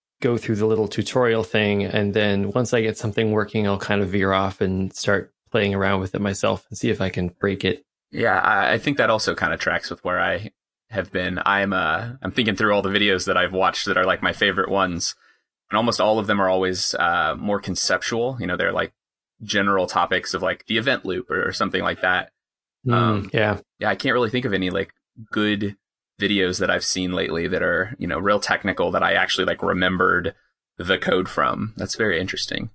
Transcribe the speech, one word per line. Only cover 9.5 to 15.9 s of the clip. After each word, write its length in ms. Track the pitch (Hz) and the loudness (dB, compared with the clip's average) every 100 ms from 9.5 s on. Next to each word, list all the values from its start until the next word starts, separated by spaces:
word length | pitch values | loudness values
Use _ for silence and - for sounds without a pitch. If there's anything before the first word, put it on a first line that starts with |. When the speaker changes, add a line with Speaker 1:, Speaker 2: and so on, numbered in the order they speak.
| 82 | -2
Speaker 2:
tracks 320 | - 85 - | -2 -2 -4
with 140 | 87 | -8
where 160 | 87 90 | -4 -2
I 300 | 90 90 107 - _ _ _ | 0 -2 -6 -16 _ _ _
have 200 | 104 85 | -6 -4
been. 300 | 92 92 92 - | -4 -4 -2 0
I'm, 280 | 98 98 | 2 2
uh, 380 | 92 80 82 113 131 | 0 0 -2 -4 -8
I'm 100 | 95 | -6
thinking 240 | 110 113 101 | -2 0 2
through 180 | 110 | 2
all 80 | 101 | 2
the 80 | 95 | 2
videos 360 | 104 104 92 92 | 2 2 2 2
that 100 | 90 | 2
I've 160 | 90 | 2
watched 340 | 92 92 - - | 2 2 0 0
that 100 | 92 | 2
are, 80 | 92 | 2
like, 160 | 87 | 2
my 100 | 92 | -2
favorite 380 | - 104 92 90 | 0 0 0 0
ones. 460 | 98 92 85 - - _ _ _ _ _ | 0 0 -2 -6 -8 _ _ _ _ _
And 80 | 104 | 0
almost 220 | 117 | 0